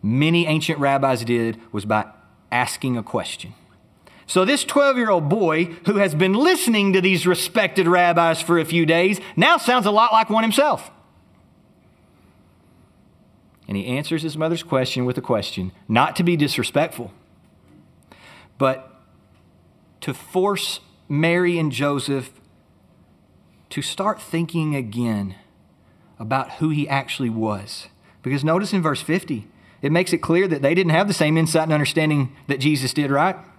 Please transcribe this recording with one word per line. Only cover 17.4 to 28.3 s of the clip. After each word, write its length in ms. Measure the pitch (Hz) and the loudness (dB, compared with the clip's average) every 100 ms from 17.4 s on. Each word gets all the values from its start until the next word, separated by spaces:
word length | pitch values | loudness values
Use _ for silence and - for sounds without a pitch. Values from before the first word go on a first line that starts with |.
| _ _ _ - _ _ _ - - - - _ | _ _ _ -20 _ _ _ -20 -20 -20 -20 _
but 440 | 135 131 - - _ _ _ _ _ _ _ _ _ _ | -2 -2 -10 -20 _ _ _ _ _ _ _ _ _ _
to 120 | - | -2
force 680 | 131 - 185 196 196 - - _ _ _ | -2 -2 2 2 2 -4 -8 _ _ _
Mary 500 | 143 165 170 180 170 | 2 4 4 2 2
and 140 | 156 | 0
Joseph 600 | 117 143 143 123 139 123 _ _ _ _ _ _ _ _ _ _ _ _ _ _ | 0 -2 -2 -2 -4 -6 _ _ _ _ _ _ _ _ _ _ _ _ _ _
to 120 | - | -8
start 400 | - - 202 214 | -8 -4 -4 -4
thinking 540 | - 165 165 170 156 143 | -6 -4 -2 -2 -2 -4
again 600 | 117 113 120 107 98 92 _ _ _ _ _ _ _ _ | -6 -4 -2 -2 -4 -10 _ _ _ _ _ _ _ _
about 320 | 110 135 127 | -4 -4 -4
who 160 | - 160 | -4 -2
he 180 | 151 143 | -2 -2
actually 420 | 139 131 - 127 | -4 -4 -6 -4
was. 580 | 110 110 104 101 - - _ _ _ | -2 -4 -4 -10 -16 -18 _ _ _
Because 220 | 127 | -6